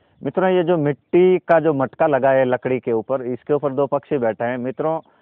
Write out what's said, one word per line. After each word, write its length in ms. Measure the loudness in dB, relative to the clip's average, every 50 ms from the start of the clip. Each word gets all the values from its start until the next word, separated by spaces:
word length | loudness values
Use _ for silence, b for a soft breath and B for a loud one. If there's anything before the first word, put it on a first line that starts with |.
| _ _ _ _ -10
मित्रों, 260 | -6 -4 0 0 2
ये 140 | 2 2 2
जो 140 | 2 0 0
मिट्टी 600 | 0 0 -2 -4 _ _ 2 4 4 4 4 2
का 220 | 2 2 2 2
जो 140 | 4 2 0
मटका 340 | 0 -2 -4 -2 -2 0 0
लगा 220 | 2 2 2 2
है 160 | 2 2 2
लकड़ी 340 | 2 0 -2 -2 -2 -4 -2
के 120 | -2 -2
ऊपर, 300 | -4 -2 -2 -4 -6 -6
इसके 320 | -4 -6 -8 -8 _ -4 -2
ऊपर 200 | -2 -2 -2 -2
दो 140 | -2 -2 -2
पक्षी 300 | -2 -4 -4 _ -4 -2
बैठे 260 | -2 -2 -2 -2 -4
हैं। 140 | -4 -4 -4
मित्रों, 420 | -6 -8 -6 -6 -4 -4 -4 -6 b b b b